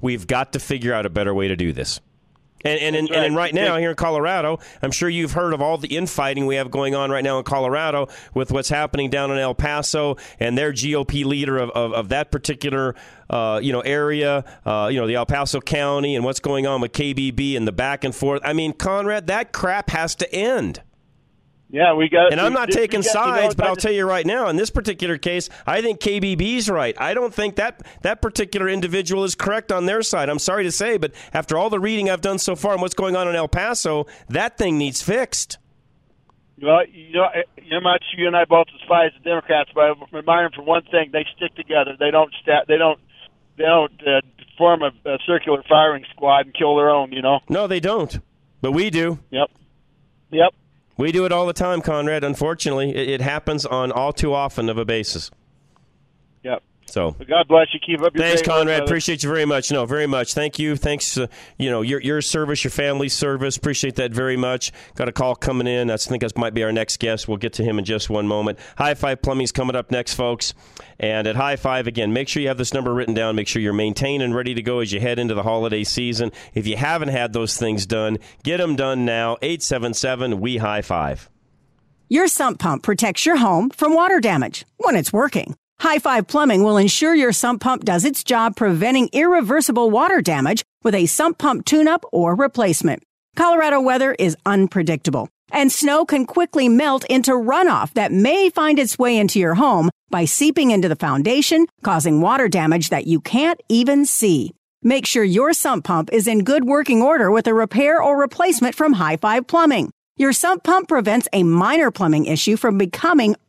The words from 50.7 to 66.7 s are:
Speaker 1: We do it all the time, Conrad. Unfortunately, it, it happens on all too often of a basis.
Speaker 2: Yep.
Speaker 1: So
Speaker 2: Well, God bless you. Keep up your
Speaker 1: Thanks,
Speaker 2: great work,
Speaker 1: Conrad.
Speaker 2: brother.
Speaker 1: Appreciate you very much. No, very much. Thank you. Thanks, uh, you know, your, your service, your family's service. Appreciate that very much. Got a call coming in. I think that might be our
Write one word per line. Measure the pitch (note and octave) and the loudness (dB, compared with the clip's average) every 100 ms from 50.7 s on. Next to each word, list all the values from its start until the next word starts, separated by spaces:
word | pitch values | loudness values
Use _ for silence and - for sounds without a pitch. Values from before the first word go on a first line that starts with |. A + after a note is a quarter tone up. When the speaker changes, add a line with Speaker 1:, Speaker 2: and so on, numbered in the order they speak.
| _ _ - | _ _ -6
Speaker 1:
We | D3 | -2
do | F3 | 0
it | F#3 | 0
all | F3 F3 | 0 -2
the | |
time, | E3+ F3+ F3 | -2 -2 -2
Conrad. | D#3+ D3+ D3 D#3 | -2 -2 -2 -2
Unfortunately, | C#3+ C3+ D3+ E3 D#3 C3+ C#3 | -4 -4 -4 -4 -4 -2 -2
it, | C3 C3 | -4 -4
it | C3+ | -4
happens | C3+ D3+ D#3 D3+ | -4 -4 -4 -6
on | - B2+ B2+ | -4 -4 -4
all | A#2+ C#3 | -2 -4
too | - D3+ | -2 -2
often | C#3+ C#3 - A2+ | -2 -2 -4 -4
of | A2+ | -4
a | |
basis. | A2 A2+ G#2 E2 - - _ _ _ _ _ _ _ _ _ _ | -2 -4 -4 -8 -10 -16 _ _ _ _ _ _ _ _ _ _
Speaker 2:
Yep. | B2+ B2 - _ | -8 -8 -8 _
Speaker 1:
So | - - F2 D2+ | -10 -4 -4 -4
Speaker 2:
Well, | C3 | -2
God | E3 D3+ | 0 4
bless | E3 D#3 | 4 4
you. | D3+ | -2
Keep | - D#3+ | -6 -2
up | E3+ | 0
your | D#3 | 0
Speaker 1:
Thanks, | E3 E3+ | 0 2
Speaker 2:
great | E3 | 2
work, | D#3+ | 0
Speaker 1:
Conrad. | D#3 D#3 | 2 0
Speaker 2:
brother. | C#3+ | 0
Speaker 1:
Appreciate | E3 E3 D3+ | -2 -2 -4
you | C#3+ | -4
very | D#3+ D3 | -2 0
much. | C#3 - | -2 -2
No, | C#3+ A#2 | -2 -2
very | D3 D3 | -2 -2
much. | C3 A#2+ | -2 -4
Thank | - D3+ - | -4 -6 -4
you. | D3+ C#3+ | -4 -2
Thanks, | D3+ D3 - C3+ | -2 -4 -4 -6
uh, | B2 - - - | -6 -10 -18 -8
you | C3 | -4
know, | A#2 | -2
your, | A#2 C#3 | -2 -4
your | C3 D3+ | -4 -4
service, | - D#3+ D3 D3 | -2 -4 -4 -4
your | C3 | -4
family's | - C#3+ C#3 C#3 | -4 -2 -2 -4
service. | - C#3+ C3+ C3+ B2+ | -4 -4 -2 -4 -4
Appreciate | D3 C3+ C3+ B2 | -4 -4 -4 -4
that | B2 | -4
very | A2+ C3 B2+ | -4 -2 -2
much. | B2+ B2+ - - - | -2 -4 -6 -12 -14
Got | - A#2+ | -8 -6
a | |
call | - B2+ | -2 -2
coming | A#2+ - B2+ B2 | -2 -2 -2 -2
in. | B2 A#2+ | -2 -2
I | A2 | -4
think | - B2 | -4 -4
that | A#2+ A#2+ | -4 -4
might | A#2 | -4
be | A2 | -2
our | A2 | -2